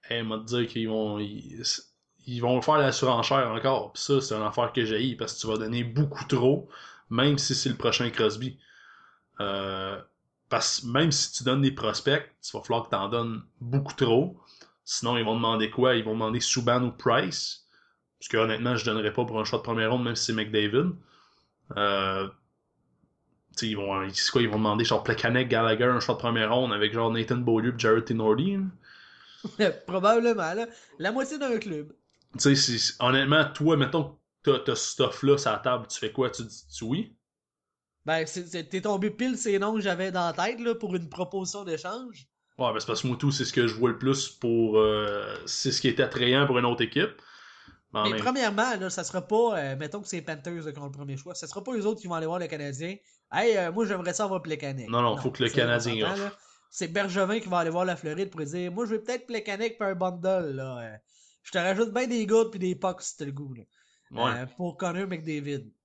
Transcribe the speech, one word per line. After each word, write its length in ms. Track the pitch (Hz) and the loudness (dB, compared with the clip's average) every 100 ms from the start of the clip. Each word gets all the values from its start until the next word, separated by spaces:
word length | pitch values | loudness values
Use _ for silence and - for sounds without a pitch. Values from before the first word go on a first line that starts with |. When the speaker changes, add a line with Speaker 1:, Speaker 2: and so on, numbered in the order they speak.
| - | -4
Speaker 1:
Eh, 140 | 117 | -4
m'a 160 | 113 110 | -2 -6
te 60 | |
dire 220 | 110 123 117 | -2 -2 -2
qu'ils 220 | 117 110 | -2 -2
vont, 300 | 110 107 104 | -2 -2 -2
ils, 420 | 104 107 - 117 107 - - _ _ _ - | -6 -8 -14 -8 -4 -4 -8 _ _ _ -10
ils 140 | 123 | -2
vont 200 | 120 127 | 2 2
faire 160 | 113 151 | 4 4
la 120 | 139 | 4
surenchère 640 | 123 131 120 113 139 123 | 4 2 2 4 2 2
encore. 400 | 113 131 131 - | 0 2 0 -2
Pis 100 | - | -8
ça, 180 | - 139 | 2 2
c'est 140 | 127 | 2
une 80 | 110 | -2
affaire 300 | 107 - 117 | -2 0 0
que 120 | 127 | 0
j'haïs, 300 | 110 107 131 113 | 0 0 0 -2
parce 180 | 110 | -8
que 60 | - | -6
tu 40 | 110 | -4
vas 120 | 110 | -2
donner 260 | 110 120 | -2 -4
beaucoup 400 | 120 117 147 - | -2 0 0 -2
trop, 440 | - 135 123 143 - - - - _ | -2 2 4 4 -2 -18 -20 -20 _
même 300 | 117 139 139 | 2 4 2
si 160 | - | 0
c'est 140 | 131 139 | -2 -2
le 80 | 120 | 0
prochain 340 | 120 - 120 | 2 2 0
Crosby. 480 | - 110 104 127 - _ - - - - _ _ - | 2 2 2 -8 -10 _ -20 -20 -20 -20 _ _ -6
Euh, 600 | 101 98 98 95 95 98 - _ _ _ _ | -4 -2 -4 -4 -6 -8 -12 _ _ _ _
parce 320 | 113 - - | 0 0 -2
que 60 | 123 | -2
même 240 | 127 165 | 2 4
si 180 | 143 - | 2 -2
tu 140 | - | -2
donnes 180 | 127 135 | 0 4
des 80 | 135 | 4
prospects, 500 | 135 110 104 - 147 - _ | 2 -2 0 2 0 0 _
il 120 | - 110 | -10 -10
va 60 | |
falloir 220 | - 117 110 | -2 -2 0
que 40 | |
t'en 180 | 98 98 | -2 0
donnes 360 | 117 117 110 - _ | -2 -2 -6 -12 _
beaucoup 340 | 120 135 139 | -2 -2 -2
trop. 420 | - 123 117 170 - _ - - _ | 0 4 6 4 -2 _ -20 -20 _
Sinon, 320 | - - 117 120 | -8 -4 0 0
ils 60 | |
vont 120 | 110 113 | 2 2
demander 340 | 117 113 107 | 2 2 0
quoi ? 240 | 117 127 | 2 4
Ils 100 | 120 | 4
vont 100 | 110 | 2
demander 260 | 110 110 117 | -2 0 0
Subban 420 | - - 120 123 | 0 0 2 2
ou 80 | 123 | 2
Price. 720 | 117 123 120 185 156 - - _ _ _ _ _ _ | 0 2 2 2 -4 -8 -10 _ _ _ _ _ _
Parce 100 | - | -2
que 80 | 113 | 2
honnêtement, 360 | 110 107 120 120 | 2 2 0 0
je 80 | |
donnerais 280 | 110 107 107 | 0 0 0
pas 120 | 104 | 0
pour 140 | 113 110 | -2 -2
un 60 | |
choix 140 | 107 113 | -2 -2
de 60 | |
première 260 | 117 113 110 | -2 0 2
ronde, 100 | 123 | 2
même 120 | 120 113 | 0 -2
si 80 | - | -2
c'est 60 | |
McDavid. 580 | 110 107 107 104 117 175 175 - _ _ _ _ _ _ - | -2 0 0 2 2 0 -2 -12 _ _ _ _ _ _ -2
Euh, 520 | 101 98 95 95 98 - _ _ _ _ _ _ _ _ _ _ _ - | 0 2 0 -2 -4 -8 _ _ _ _ _ _ _ _ _ _ _ -6
tu 100 | 113 | -4
sais, 20 | |
ils 60 | 104 | -4
vont, 320 | 98 98 95 | -2 -2 -2
c'est 180 | 92 - | -2 2
quoi, 120 | 127 | 2
ils 60 | 117 | 2
vont 80 | 107 | 2
demander 260 | 110 107 | 2 2
genre 180 | 113 110 | 2 2
Plekanec, 460 | - 110 117 123 127 | 0 0 2 2 2
Gallagher, 360 | 117 113 110 | 2 4 4
un 160 | 123 123 | 4 2
choix 140 | - | 0
de 60 | 123 | -2
première 320 | 120 113 107 | 0 2 2
ronde 200 | 120 127 | 2 2
avec 200 | 104 104 | 2 0
genre 180 | 113 117 | 2 0
Nathan 260 | 113 110 123 | 0 0 0
Beaulieu 360 | 120 113 117 | 4 4 2
pis 80 | 120 | 2
Jared 240 | 117 113 | 4 4
Tinordi, 500 | 113 113 110 110 175 | 4 0 4 4 2
hein ? 1160 | 196 190 - - - - - - - - - 202 | 0 -4 -6 -20 -20 -20 -20 -20 -16 -14 0 0
Speaker 2:
<laughs> 120 | - - | 0 -4
Probablement, 680 | 180 190 233 233 214 160 | 0 4 4 4 2 -2
là. 120 | 190 233 - - - | -4 -6 -10 -20 -6
La 140 | 175 | -4
moitié 260 | 240 269 302 | -2 -4 -4
d'un 200 | 269 226 | -2 -2
club. 340 | 214 156 151 - _ _ _ | -4 -8 -8 -16 _ _ _
Speaker 1:
Tu 60 | - | 0
sais, 140 | 143 | 4
c'est, 240 | 139 - 117 | 6 4 0
c'est, 160 | - - | -2 0
honnêtement, 420 | 123 131 135 151 147 | 2 2 4 4 4
toi, 220 | - 151 160 | 2 2 4
mettons 400 | 135 170 143 - _ _ | 2 0 -4 -8 _ _
que 60 | - | 2
t'as, 80 | 127 | 2
t'as 140 | - | 2
ce 140 | 117 - | -2 -4
stuff-là 460 | - 123 - 135 143 | 0 0 2 4 4
sur 120 | 131 | 4
la 60 | 104 | 0
table, 280 | 127 123 113 | 0 -2 -4
tu 100 | - | -6
fais 140 | 110 | -6
quoi ? 180 | 120 127 | -2 -2
Tu 120 | - | -2
dis, 200 | 113 - - - | -12 -14 -16 -10
tu 80 | |
oui ? 320 | 113 151 214 _ _ _ _ _ _ _ _ _ | -4 -4 -4 _ _ _ _ _ _ _ _ _
Speaker 2:
Ben, 220 | - 160 156 | -2 -2 0
c'est, 200 | 185 175 | -6 -8
c'est, 180 | 175 | -8
t'es 160 | 160 190 | -6 -4
tombé 280 | 208 196 208 | -2 0 0
pile 260 | 208 254 247 | 0 -2 -2
ces 220 | 226 196 | 0 0
noms 160 | 202 | 2
que 60 | 220 | 0
j'avais 320 | 196 175 190 | 0 -2 -2
dans 140 | 180 170 | 0 -2
la 60 | |
tête, 280 | 165 190 240 | 0 -2 -2
là, 140 | 233 | -2
pour 200 | 226 208 | -2 -2
une 140 | 180 165 | -4 -6
proposition 560 | - 180 196 185 202 | -8 -6 -6 -8 -8
d'échange. 640 | 190 156 180 220 254 208 - _ _ - | -6 -6 -6 -10 -12 -18 -20 _ _ -2
Speaker 1:
Ouais, 140 | 123 | -2
ben, 60 | 110 | -2
c'est 60 | - | -2
parce 160 | 110 | -2
que 60 | 131 | -2
moi, 80 | 120 | 0
tout, 140 | 143 | 0
c'est 140 | 139 | 0
ce 80 | 123 | 0
que 140 | - 117 | 2 2
je 80 | |
vois 160 | 107 123 | 4 0
le 80 | 113 | 2
plus 300 | 131 135 - | 0 0 -2
pour, 500 | - 120 117 113 107 | -4 0 2 4 6
euh... 560 | 107 107 104 101 104 104 101 | 6 4 0 -4 -6 -8 -8
c'est 260 | - 135 | -4 -2
ce 80 | 127 | 2
qui 80 | 131 | 2
est 120 | 117 | 2
attrayant 460 | 127 127 120 131 143 | 0 2 4 4 4
pour 120 | 123 | 4
une 60 | 120 | 2
autre 160 | 120 | 2
équipe. 280 | 113 - 202 - - - - - - - _ | 0 0 0 -4 -20 -20 -20 -20 -20 -20 _
Mais 80 | - | -2
en 40 | |
Speaker 2:
Mais 60 | 214 | 0
Speaker 1:
même 100 | 220 | 0
Speaker 2:
premièrement, 560 | 247 262 233 202 247 220 | 0 0 0 0 0 0
là, 140 | 185 | -4
ça 140 | 180 | -6
sera 180 | 170 185 | -6 -6
pas, 360 | 180 214 233 196 | 0 2 2 2
euh, 180 | 139 135 | -2 -4
mettons 240 | 151 202 | -6 -8
que 60 | 208 | -8
c'est 120 | 180 | -8
Panthers, 420 | 147 156 143 170 | -8 -8 -8 -8
là, 80 | 156 | -8
qui 60 | 143 | -10
ont 80 | 143 | -12
le 40 | |
premier 260 | 139 143 135 | -12 -10 -10
choix, 180 | 170 | -10
ça 120 | 175 165 | -14 -10
sera 160 | 196 | -10
pas 100 | 196 | -6
eux 120 | 247 202 | -2 -2
autres 140 | 220 | -2
qui 60 | 180 | -4
vont 60 | |
aller 120 | 165 160 | -4 -2
voir 120 | 180 | -2
le 80 | 175 | -4
Canadien. « 480 | 156 143 135 165 196 _ _ _ | -6 -8 -6 -8 -10 _ _ _
Hey, 240 | 147 233 208 | 0 2 4
euh, 160 | 175 | 2
moi, 140 | 180 214 | 0 0
j'aimerais 280 | 190 175 | 0 -2
ça 100 | 175 | -2
avoir 160 | 208 190 | -2 -2
Plekanec. » 460 | 156 151 143 135 110 | -4 -6 -6 -8 -2
Speaker 1:
Non, 120 | 117 | 2
non, 80 | 120 107 | 2 2
Speaker 2:
Non, 0 | |
Speaker 1:
faut 140 | 127 | -2
que 120 | - | 0
le 60 | 117 | 2
Speaker 2:
ça, 60 | 131 | 4
Speaker 1:
Canadien 380 | 120 120 117 | 4 2 2
Speaker 2:
on 60 | 113 | 0
s'entend, 120 | 104 | 0
Speaker 1:
offre. 100 | 98 | -2
Speaker 2:
là. 80 | 101 - - _ _ | -6 -10 -20 _ _
C'est 180 | - 175 | -8 -4
Bergevin 520 | 180 196 180 190 220 | -2 -2 0 2 0
qui 80 | 185 | 0
va 100 | 180 | 0
aller 120 | 165 | 2
voir 140 | 170 | 0
la 120 | 185 175 | 0 -2
Floride 340 | 160 156 196 | -4 -4 -6
pour 100 | 170 | -6
dire, « 280 | 147 170 180 | -6 -4 -6
Moi, 140 | 180 233 | -4 -2
je 40 | |
veux 100 | 220 | -2
peut-être 240 | 220 247 247 | -4 -6 -4
Plekanec 520 | 226 208 202 226 226 | -8 -6 -4 -4 -2
pis 60 | |
un 100 | 202 | -4
bundle, 580 | 185 185 180 180 190 160 | -2 -2 -2 0 0 0
là. 240 | 135 131 123 | -6 -6 -8
Euh, 160 | 113 107 _ _ _ _ | -12 -14 _ _ _ _
je 80 | - | -6
te 60 | 190 | -2
rajoute 340 | 175 196 226 | 0 0 0
ben 160 | 208 254 | 0 -2
des 160 | 240 208 | -2 2
gouttes 260 | 220 226 | 4 2
pis 60 | 214 | 0
des 160 | 185 180 | -4 -2
pucks 260 | 190 180 | -4 -4
si 140 | - - | -10 -10
t'as 80 | |
le 80 | 143 | -10
goût, 220 | 139 143 | -10 -12
là. » 80 | 123 - _ _ _ _ | -14 -18 _ _ _ _
Speaker 1:
Ouais. 280 | - 123 117 | -2 0 0
Speaker 2:
Euh, 40 | 127 - | -8 -8
pour 200 | 175 - | -8 -4
Connor 300 | 185 170 196 | -4 -4 -6
McDavid. 560 | 180 160 151 143 143 110 _ | -6 -6 -8 -6 -8 -10 _